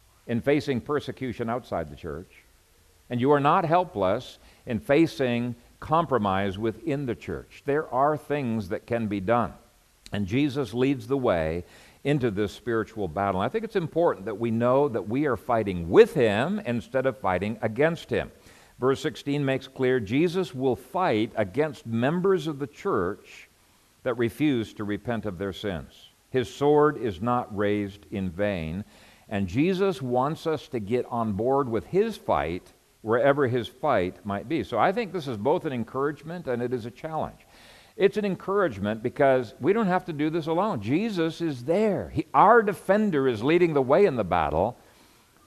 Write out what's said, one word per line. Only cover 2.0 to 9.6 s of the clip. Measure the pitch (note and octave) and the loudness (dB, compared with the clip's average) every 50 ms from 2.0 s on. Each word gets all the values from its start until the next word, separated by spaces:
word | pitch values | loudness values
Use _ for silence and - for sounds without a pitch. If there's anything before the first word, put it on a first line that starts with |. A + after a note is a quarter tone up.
| - E2 D2 E2 F#2 _ - - _ _ _ _ _ _ _ _ _ _ _ _ _ - | -10 -10 -10 -10 -12 _ -20 -20 _ _ _ _ _ _ _ _ _ _ _ _ _ -6
and | B2 A#2+ | -2 0
you | B2 C#3+ | 4 4
are | D3 C#3+ | 4 4
not | C#3 D3 E3 F#3+ E3+ | 4 4 4 4 2
helpless | D3 E3 F3+ F#3 F3 - - - F#2 G2+ B2+ B2+ - - - - - - _ - | 4 2 2 2 0 0 0 2 2 2 0 -4 -10 -18 -20 -20 -20 -20 _ -8
in | B2 A#2+ G#2 | -4 -4 -4
facing | - - C#3+ D#3 E3 - - - C3+ B2 A#2+ A#2+ A#2+ B2 A#2 - - - _ - | 2 4 4 4 4 2 2 -2 0 0 0 0 -2 -4 -6 -8 -14 -20 _ -12
compromise | - - D3+ E3 E3 - C3+ A2+ G#2 G2 F#2+ F#2+ G2+ G2 F2+ | -4 0 0 0 2 2 0 2 2 2 2 2 0 -2 -4
within | G2+ A2+ A2+ G2 - - A2 C3+ D3 C#3+ | -2 -4 -4 -4 -4 -6 -4 -4 -4 -4
the | A#2+ G#2 | -6 -6
church. | - - - E2 C2 B1 - - - - | -6 -6 -8 -8 -8 -10 -14 -18 -10 -4
There | C#3 C#3 D3+ D#3 - A#2+ | -2 -2 -2 -2 -2 0
are | B2+ C#3 D3+ D3+ | 2 2 2 0
things | C#3+ - - C#3+ D3 C3+ A#2 A2 A2+ G2 E2+ | -2 -4 -4 -4 -2 -2 -2 -2 -2 -4 -4
that | G#2 - - | -6 -8 -4
can | - A#2 A#2 A2+ | -4 -2 -2 -2
be | G2+ G#2 G2+ | -2 -2 -2
done, | F#2 G2 A#2 A#2+ A2 F#2+ - - | 0 0 0 0 0 -2 -6 -14